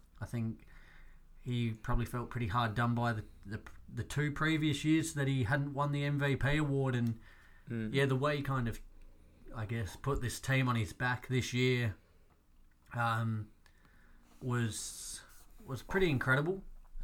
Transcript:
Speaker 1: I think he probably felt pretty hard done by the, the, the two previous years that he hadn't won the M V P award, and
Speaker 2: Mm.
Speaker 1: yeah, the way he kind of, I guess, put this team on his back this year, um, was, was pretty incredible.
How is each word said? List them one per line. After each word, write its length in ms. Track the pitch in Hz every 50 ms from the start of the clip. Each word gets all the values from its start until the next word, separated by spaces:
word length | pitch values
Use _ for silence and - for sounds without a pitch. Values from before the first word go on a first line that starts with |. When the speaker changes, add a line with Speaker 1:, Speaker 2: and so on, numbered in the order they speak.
| - - - -
Speaker 1:
I 60 | 110
think 400 | - - 120 113 113 113 - - - - - - - - - - - - - - - - -
he 300 | - 127 123 120 117 117
probably 340 | 110 - - - 120 120 117
felt 260 | 113 - 123 117 -
pretty 160 | - 120 120
hard 260 | 101 92 120 120 110 101
done 180 | 120 120 120 120
by 180 | 117 120 120 117
the, 120 | 107 - - - - -
the, 140 | 98 107 107 - - - - - - 131
the 120 | 120 107
two 260 | - - 139 147 147
previous 540 | 143 - 151 156 160 156 156 151 143 - -
years 300 | 156 156 160 156 - -
that 120 | 143 135
he 160 | 135 139 131 123
hadn't 320 | 101 147 143 143 143 139
won 160 | 135 143 143
the 140 | 143 143 143
M 140 | 143 143 143
V 160 | 143 139 135
P 220 | - - - 143 156
award, 360 | 151 143 139 139 135 131 123
and 200 | 123 120 117 117 117 - - - - - - - - - -
Speaker 2:
Mm. 240 | 117 113 110 107 135
Speaker 1:
yeah, 120 | 135 139
the 100 | 127 131
way 220 | 131 135 147 151 143
he 40 | -
kind 240 | 135 135 131 120
of, 140 | 117 - - - - - - - - - - - - - - - - -
I 100 | - 110
guess, 280 | 101 117 113 110 92 -
put 260 | - - 135 139 -
this 200 | 123 110 - -
team 280 | - - 135 131 131 123
on 60 | 120
his 180 | 117 107 95 -
back 360 | - 123 127 127 117 - -
this 260 | 127 131 117 - -
year, 400 | 123 127 127 127 123 123 110 92 - - - - - - - - _ _ _ - - - - - _ _ - -
um, 540 | 120 117 117 117 113 117 113 110 107 104 - - - - - - - - - - - - - - - - - - - 139
was, 800 | 127 120 120 120 110 101 - - - - - - - - - - - - - - - - - -
was 160 | - 131 110
pretty 300 | - - - 196 190 170
incredible. 520 | 143 117 - - 131 139 151 170 196 196 - - - - - - - -